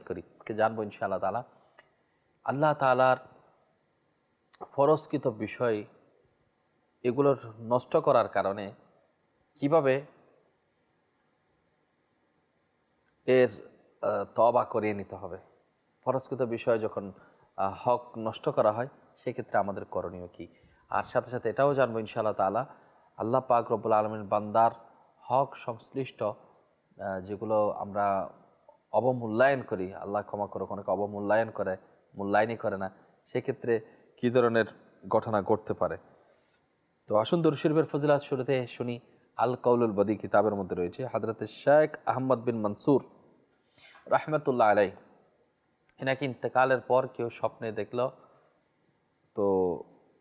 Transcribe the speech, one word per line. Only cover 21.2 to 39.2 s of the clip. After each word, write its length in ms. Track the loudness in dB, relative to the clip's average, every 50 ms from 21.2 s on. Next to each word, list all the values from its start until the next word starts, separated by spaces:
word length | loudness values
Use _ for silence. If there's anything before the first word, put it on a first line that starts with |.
| -2 -2
সাথে 180 | -6 -4 -4 -2
এটাও 240 | 0 2 2 2 4
জানবো 260 | 2 2 2 0 -4
ইনশাআল্লাহ 340 | -6 -4 -4 -2 -2 -2 0
তাআলা, 320 | 0 0 0 0 -2 -4 -6 -10 -20 _ _ _ _ _ _ _
আল্লাহ 240 | -6 -2 0 0 0
পাক 300 | 2 2 2 2 2 0
রব্বুল 200 | -2 -2 0 2
আলামিন 360 | 2 2 2 0 -4 -8 -4
বান্দার 440 | -2 -2 -2 -2 0 2 4 4 4 2 -2 -12 -20 _ _ _ _ _ _
হক 360 | -6 -2 0 0 0 -2 -6
সংশ্লিষ্ট, 680 | -10 -10 -10 -10 -12 -14 -10 -8 -8 -8 -8 -6 -6 -6
আহ, 1000 | -6 -6 -8 -14 -20 _ _ _ _ _ _ _ _ _ -10 -8 -8 -6 -8
যেগুলো 500 | -8 -8 -10 -8 -4 0 2 2 2 0
আমরা 580 | -2 -4 -8 -6 -4 -2 0 0 0 -2 -4 -6 -12 -20 _ _ _ _ _ -20 _ _ _ _
অবমূল্যায়ন 720 | -2 0 0 0 -2 -2 -4 -2 2 2 4 4 2 0
করি, 320 | -4 -6 -6 -6 -6 -8 -8
আল্লাহ 300 | -10 -8 -6 -4 -4 -4
ক্ষমা 240 | -6 -6 -6 -6
করুক, 240 | -6 -6 -8 -8 -8
অনেকে 200 | -8 -8 -4 -4
অবমূল্যায়ন 580 | -2 -2 -2 -4 -6 -6 -2 0 2 2 0 -2
করে, 280 | -4 -6 -4 -4 -6 -6 -10 _ _ _ _ _ -10
মূল্যায়নই 420 | -8 -4 0 0 2 0 0 -2
করে 200 | -6 -6 -6 -4
না, 140 | -4 -6 -10 -10 -14 _ _ _ _ _
সেক্ষেত্রে 560 | _ -6 -4 -4 -4 -6 -4 -2 0 0 0 -2 -8 -18 _ _ _ _
কী 120 | _ -2 2
ধরনের 360 | 4 4 4 4 4 2 0 0 -4 -14 -20 _ _ _ -4
ঘটনা 340 | -2 -2 0 0 0 -2 -2
ঘটতে 320 | 0 0 0 0 0 -6 -4
পারে। 240 | -4 -4 -4 -4 -8 -12 _ _ _ _ _ _ _ _ _ _ _ _ _ _ _ _ _ _ _ _
তো 100 | 0 0
আসুন, 240 | 0 2 2 2 2
দরুদ 180 | 2 2 2 2
শরীফের 260 | 0 2 2 2 2
ফজিলাত 360 | 0 -2 0 2 4 2 2
শুরুতে 460 | 2 -2 -4 -2 0 0 0 0 -2
শুনি। 320 | -4 -8 -8 -6 -6 -6 -8 -12 _ _ _